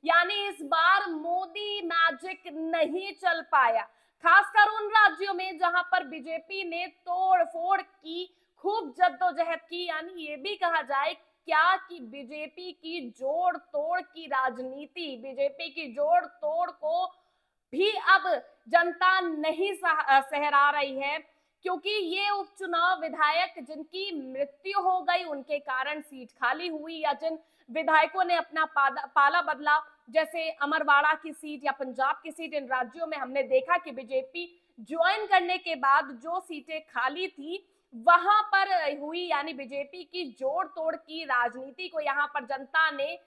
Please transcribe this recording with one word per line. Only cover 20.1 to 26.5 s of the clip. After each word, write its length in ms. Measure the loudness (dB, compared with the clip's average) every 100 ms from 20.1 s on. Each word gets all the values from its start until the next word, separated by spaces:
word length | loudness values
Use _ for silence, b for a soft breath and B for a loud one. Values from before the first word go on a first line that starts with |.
| 4
सहरा 480 | 4 -2 2 4 4
रही 300 | 2 -4 -4
है, 200 | -4 -6 -10 _ _ _
क्योंकि 260 | -6 -4 -2
ये 400 | -2 -2 -2 -2
उपचुनाव 720 | -2 -4 -10 -4 0 2 0
विधायक 520 | -4 0 2 2 -2 -6
जिनकी 720 | -14 -14 -12 -8 -6 -6 -8
मृत्यु 480 | -6 -6 _ -4 0
हो 220 | 2 0
गई, 220 | 2 0
उनके 360 | -2 -8 -6 -6
कारण 420 | -4 -4 -4 -6
सीट 280 | -10 -18 -18
खाली 360 | _ -2